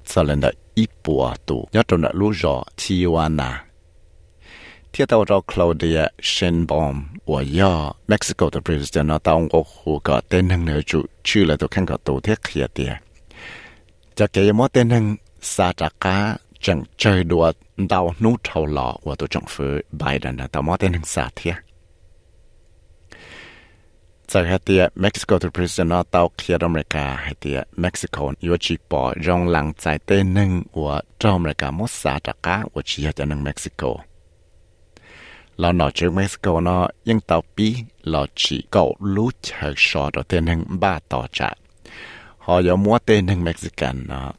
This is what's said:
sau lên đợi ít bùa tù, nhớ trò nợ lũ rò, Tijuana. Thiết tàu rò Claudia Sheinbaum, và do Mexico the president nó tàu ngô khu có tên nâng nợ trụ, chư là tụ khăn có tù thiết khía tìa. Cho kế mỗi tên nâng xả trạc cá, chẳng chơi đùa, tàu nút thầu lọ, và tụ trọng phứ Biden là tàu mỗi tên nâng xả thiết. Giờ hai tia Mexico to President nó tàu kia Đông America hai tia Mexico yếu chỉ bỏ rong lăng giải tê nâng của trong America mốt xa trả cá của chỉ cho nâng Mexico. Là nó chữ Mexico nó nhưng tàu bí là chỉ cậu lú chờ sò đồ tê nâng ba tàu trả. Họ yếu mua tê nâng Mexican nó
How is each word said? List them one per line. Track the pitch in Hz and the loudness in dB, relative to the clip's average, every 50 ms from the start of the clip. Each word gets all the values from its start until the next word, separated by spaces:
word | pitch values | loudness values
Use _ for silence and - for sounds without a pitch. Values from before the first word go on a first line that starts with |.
| - | -10
sau | - - 95 80 | -2 0 2 2
lên | 71 73 71 | 2 2 2
đợi | 65 - - - - - - | 2 0 0 -2 -8 -4 0
ít | 110 113 - - - - | 0 0 0 -2 -6 -2
bùa | 80 73 65 65 62 58 - - | 0 0 2 0 0 -4 -6 -6
tù, | - 71 57 - - | -6 -4 -4 -4 -2
nhớ | - 110 - - | 0 0 2 4
trò | 92 | 2
nợ | 82 76 55 53 | 2 2 2 0
lũ | 90 101 107 104 80 | 0 0 0 0 0
rò, | - 76 67 62 - - - | 0 0 0 0 -4 -10 -12
Tijuana. | - - - 95 90 90 87 80 82 80 80 78 73 65 64 62 - - - _ _ _ _ _ - - - - - - - _ _ - - - - - - - - - - | -10 -6 -2 0 2 2 2 2 2 2 2 0 0 -2 -4 -6 -10 -12 -18 _ _ _ _ _ -20 -20 -20 -20 -20 -20 -20 _ _ -20 -20 -20 -20 -20 -20 -20 -20 -20 -6
Thiết | - - 139 - | -2 0 2 4
tàu | 120 110 101 - | 4 4 4 4
rò | 101 95 | 2 2
Claudia | - - - 95 87 85 80 73 - 82 80 80 78 - - - | 2 0 0 2 2 2 2 2 0 0 2 2 2 0 -2 -4
Sheinbaum, | - - - - 95 87 85 85 82 - 71 78 80 71 67 71 69 78 - - - | -6 -4 -2 0 0 2 2 2 0 0 0 0 0 0 -2 -4 -8 -10 -14 -10 -6
và | - 76 67 | -4 -2 -2
do | 69 67 73 90 98 95 87 80 76 71 - - - - | -2 0 0 2 2 4 2 0 -2 -4 -8 -6 -2 -2
Mexico | 107 - - - - - 87 73 | 0 0 0 -2 -2 0 0 0
the | - - | 0 -2
president | - - 80 73 71 - - 78 73 76 | -4 -2 -2 -2 -2 -2 -2 0 0 2
nó | 78 76 | 0 0
tàu | - 87 82 82 82 76 | 2 2 2 4 2 2
ngô | - 82 | 2 0
khu | 76 - - - - 78 76 71 - | 0 0 -6 -8 -4 -4 -4 -2 0
có | 82 71 - - - | 0 0 0 0 0
tên | 90 90 92 90 | 2 2 2 2
nâng | 92 87 85 | 2 0 0
nợ | 80 73 76 | 0 -2 -2
trụ, | 76 - - 78 - - - - | -2 -2 -2 -2 -2 -4 -8 -10
chư | - - - 107 92 | -4 0 2 4 4
là | 78 76 | 4 4
tụ | 73 78 - | 2 0 -2
khăn | - 95 92 | -2 -2 -2
có | - 67 | -2 -2
tù | - - - 69 65 | -4 -2 -2 -4 -2
thiết | - - 107 - - | 0 -2 -2 -2 -4
khía | - - 73 65 - - | -6 -4 -4 -4 -4 -4
tìa. | - 64 65 64 - - _ - - - - - - - - - - - - - - - _ _ _ _ _ _ | -4 -6 -6 -6 -10 -14 _ -20 -20 -20 -20 -20 -20 -20 -20 -20 -20 -20 -20 -20 -20 -20 _ _ _ _ _ _
Cho | - 107 - | 0 0 2
kế | - 95 98 104 | 4 4 4 6
mỗi | 104 107 131 139 | 6 4 4 4
tên | - 127 120 117 | 4 4 4 4
nâng | 120 117 107 104 104 - _ _ _ - | 4 4 2 0 -2 -4 _ _ _ -14
xả | - - - - 95 90 | -12 -6 -2 0 0 0
trạc | 87 - 80 78 - - | 0 -2 -4 -4 -4 -2
cá, | - 92 92 98 101 110 110 - _ _ - - | -2 0 0 0 0 -2 -4 -6 _ _ -18 -6
chẳng | - 101 87 71 - - _ | -2 -2 -2 -2 -2 -8 _
chơi | - - 107 95 90 90 | 0 2 4 4 4 2
đùa, | 82 87 82 82 82 78 _ - _ _ - 95 87 | 2 2 2 4 2 2 _ -8 _ _ -4 -2 0
tàu | 101 92 90 85 82 - | 0 0 0 0 0 0
nút | 113 110 120 117 - | 2 2 2 0 -2
thầu | - - 85 76 | -6 -4 -2 -2
lọ, | 76 73 69 64 62 - - | -2 -2 -2 -2 -4 -6 -8
và | - 76 69 | -8 -8 -8
tụ | - 71 | -6 -6
trọng | - - 85 - - | -4 -4 -6 -6 -8
phứ | - - 71 69 71 73 - _ | -8 -6 -4 -4 -4 -4 -6 _
Biden | - 73 - 69 69 65 - 65 65 | -8 -6 -4 -2 -2 -2 -4 -6 -8
là | 64 65 | -8 -8
tàu | - - 76 | -6 -4 -4
mỗi | 71 80 90 - | -2 -2 0 0
tên | 101 92 | 0 0
nâng | 87 82 78 | 0 -2 -4
xả | - - - 64 60 - | -4 -4 -4 -4 -4 -6
thiết. | - - 85 82 - - _ _ - _ _ _ _ - - - _ _ _ _ - - - _ _ _ _ _ _ - - - _ _ - - - - - - - - - - - - - _ _ _ _ _ _ _ _ _ _ _ - | -8 -6 -6 -6 -6 -10 _ _ -20 _ _ _ _ -20 -20 -20 _ _ _ _ -20 -20 -20 _ _ _ _ _ _ -20 -20 -20 _ _ -20 -20 -20 -20 -20 -20 -20 -20 -20 -20 -20 -20 -20 _ _ _ _ _ _ _ _ _ _ _ -2
Giờ | - 95 | 0 2
hai | 87 85 95 92 | 2 2 0 0
tia | - - 95 92 90 - - | 2 4 4 4 4 4 2
Mexico | 90 95 104 - - - - 104 87 | 0 -2 0 -2 -2 -2 0 0 0
to | - 85 - | 0 -2 -2
President | 92 90 85 - - 87 82 | -2 -2 -2 0 0 0 2
nó | 87 90 | 2 0
tàu | 87 - - 87 85 82 - - | 0 2 2 2 2 2 0 -4
kia | - - 87 80 | -4 -2 0 0
Đông | 87 85 | 0 0
America | 82 80 - - - 76 69 69 65 | 0 -2 -2 -4 -4 -4 -4 -4 -6
hai | - - 71 69 - | -6 -8 -8 -8 -8
tia | - 73 67 65 - - - | -6 -6 -6 -6 -6 -8 -6
Mexico | - 85 90 - - - - - - 73 67 71 - | -4 -2 -2 -2 -4 -8 -8 -6 -4 -4 -4 -4 -4
yếu | - 85 87 85 | -2 -2 -2 0
chỉ | - - 85 - _ - | 0 -2 -4 -6 _ -2
bỏ | - 67 65 64 - - 76 | -2 0 0 -2 -2 -2 -2
rong | 90 87 87 87 87 | 0 0 2 2 2
lăng | 85 78 73 78 76 - | 2 2 0 -2 -4 -4
giải | - 82 76 76 | -4 -4 -4 -2
tê | - - 98 98 | -2 0 2 2
nâng | 98 95 92 101 101 95 90 87 - - | 2 2 2 2 2 2 2 0 -4 -6
của | - 80 73 73 71 - - _ _ - | -6 -6 -4 -4 -4 -4 -6 _ _ -2
trong | - 107 | 0 2
America | 95 90 85 76 71 - - 67 | 2 2 0 -2 -4 -4 -4 -4
mốt | 73 175 220 240 | -4 -4 -6 -6
xa | - - - 69 - - - | -6 -4 -2 -2 -2 -2 -4
trả | 60 - _ | -6 -8 _
cá | - 85 90 214 214 - | -4 -2 -2 -2 -4 -6
của | - 73 67 | -8 -8 -8
chỉ | - - 71 71 78 - | -6 -6 -4 -4 -4 -4
cho | - 71 | -4 -4
nâng | 73 73 71 69 | -4 -4 -4 -4
Mexico. | 71 71 - - - - - - 64 58 - - - - _ _ _ _ _ _ _ _ - _ _ _ _ _ _ - - - - - - - - - - - _ _ | -6 -6 -8 -10 -12 -8 -6 -4 -4 -4 -6 -10 -18 -20 _ _ _ _ _ _ _ _ -20 _ _ _ _ _ _ -20 -20 -20 -20 -20 -20 -20 -20 -20 -20 -20 _ _
Là | - 87 87 | 0 2 2
nó | 90 87 76 73 | 4 4 2 2
chữ | - - 85 87 | 2 0 0 0
Mexico | 82 95 98 98 - - - 98 82 82 | 2 2 0 -2 -2 -4 -2 0 0 2
nó | 85 87 90 90 90 - - _ - | 2 2 2 2 0 0 -2 _ -2
nhưng | 113 113 107 | 0 0 0
tàu | - - 82 82 - - _ | 2 0 0 0 0 -2 _
bí | - 107 107 120 123 113 - - _ | -2 0 0 0 -2 -8 -12 -14 _
là | - 80 78 73 69 - - | -6 -4 -2 -2 -2 -4 -4
chỉ | - - - 71 62 - - | -4 -4 -2 -4 -4 -4 0
cậu | - 101 80 - - - | 2 2 2 2 0 -2
lú | 98 101 98 104 113 - - - | -4 -2 -2 0 0 -2 -4 -6
chờ | - - - - - 73 69 | -12 -14 -10 -8 -6 -6 -2
sò | - - - - 76 71 76 | -2 -2 0 0 0 -2 -2
đồ | - - | -2 -4
tê | - - 92 85 | -4 0 0 0
nâng | 82 85 85 82 82 - | 2 2 0 -2 -2 -4
ba | 92 90 101 98 87 73 - - | -4 -2 0 0 0 -2 -6 -6
tàu | - 64 58 - | -6 -6 -4 -6
trả. | - - - - - - _ _ _ _ - - - - - - - - - - - - | -6 -4 -4 -4 -6 -8 _ _ _ _ -20 -20 -20 -20 -20 -20 -20 -20 -20 -20 -20 -8
Họ | - - 87 90 | -2 2 4 4
yếu | 90 87 90 | 4 4 4
mua | 95 101 107 117 120 | 4 4 4 4 4
tê | - - 107 104 | 4 4 4 4
nâng | 92 92 98 87 85 | 4 2 0 0 0
Mexican | 82 82 - - 85 - - 73 64 65 65 65 - | -2 -4 -6 -8 -10 -6 -4 -4 -4 -4 -6 -8 -10
nó | 65 67 65 69 - | -10 -8 -8 -10 -10